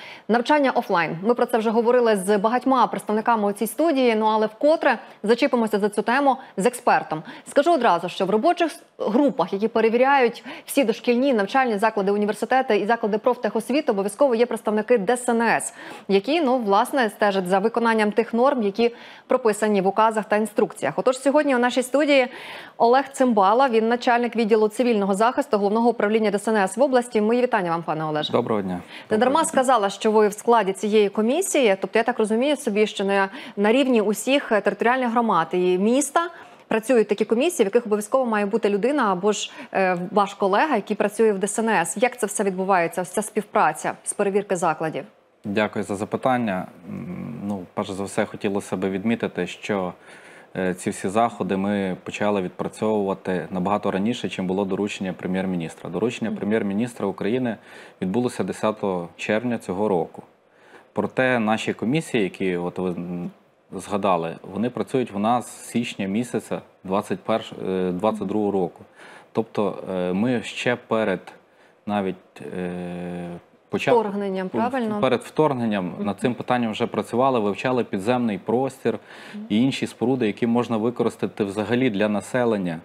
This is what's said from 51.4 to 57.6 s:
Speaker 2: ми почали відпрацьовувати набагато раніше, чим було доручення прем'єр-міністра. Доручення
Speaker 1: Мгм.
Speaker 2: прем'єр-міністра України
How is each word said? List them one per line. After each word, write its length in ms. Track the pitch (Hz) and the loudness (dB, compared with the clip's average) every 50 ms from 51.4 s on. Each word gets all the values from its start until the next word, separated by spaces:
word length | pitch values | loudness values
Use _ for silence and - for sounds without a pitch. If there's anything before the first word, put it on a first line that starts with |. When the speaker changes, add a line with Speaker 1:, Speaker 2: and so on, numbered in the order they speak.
| 104 92 98 | -4 -2 -2
Speaker 2:
ми 400 | 95 98 101 104 101 98 92 90 80 - | -2 -2 -2 -2 -2 -2 -4 -6 -8 -10
почали 400 | - - - 107 104 104 101 90 | -10 -6 -2 0 0 0 0 -2
відпрацьовувати 1040 | 87 - - 87 85 - - 110 107 110 104 101 95 95 92 - 98 92 87 78 - | -4 -6 -8 -8 -8 -6 -4 -2 0 0 0 0 -2 -4 -4 -4 -4 -4 -4 -4 -6
набагато 400 | 101 92 90 98 101 104 - 101 | -6 -4 -2 0 -2 0 0 -2
раніше, 380 | 95 95 98 113 123 - - 95 | -2 0 0 -2 -2 -4 -6 -6
чим 180 | - - 95 | -6 -4 -4
було 180 | 90 92 98 104 | -2 -2 -2 -2
доручення 480 | 95 95 92 101 104 - - 98 92 87 | -2 -2 -2 -4 -4 -4 -6 -6 -6 -6
прем'єр-міністра. 800 | - - 185 185 190 - 190 92 - - - - - - 85 | -6 -6 -4 -4 -2 -2 -2 -4 -4 -4 -8 -10 -12 -12 -8
Доручення 400 | 85 90 104 123 123 - 117 107 | -4 -2 -2 -2 -2 -4 -6 -6
Speaker 1:
Мгм. 80 | 107 98 | -6 -4
Speaker 2:
прем'єр-міністра 680 | 95 101 110 113 107 101 95 104 120 123 - - 101 | -2 -2 0 0 0 -2 -2 -2 -4 -4 -4 -6 -6
України 500 | 98 90 - - 101 117 127 127 120 104 - | -6 -4 -4 -4 -2 -2 -2 -2 -2 -4 -6